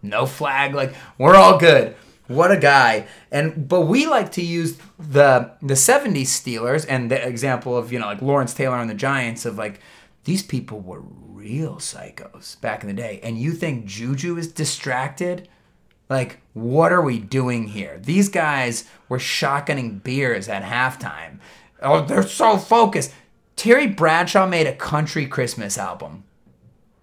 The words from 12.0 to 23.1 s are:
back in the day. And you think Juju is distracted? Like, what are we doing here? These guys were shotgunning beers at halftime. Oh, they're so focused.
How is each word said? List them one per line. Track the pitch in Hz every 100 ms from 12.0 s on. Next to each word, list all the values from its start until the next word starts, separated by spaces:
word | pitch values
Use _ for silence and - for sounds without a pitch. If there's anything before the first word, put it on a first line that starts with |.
| - - - - - -
back | 113 107
in | 101
the |
day. | 98 113 98
And | 117 113
you | 143
think | 165 165 123 98
Juju | 101 120 139 175 170
is | 165
distracted? | - 151 - 143 127 139 - 175 175 - _ _ _ _ _ _
Like, | 131 117 - _
what | 113 117 143 165
are | 180
we | 147 117
doing | 98 131 127 120 107
here? | 104 80 78
These | 120 185 202
guys | 180 156 139 123 117 - - _
were | 127
shotgunning | - - 143 143 147 139 117 98
beers | 127 135 131 107 101
at | 98
halftime. | 98 120 131 - 101 76 82 - - - _ _
Oh, | 139 160
they're | 151 185 196
so | - 226 196
focused. | - 233 208 170 131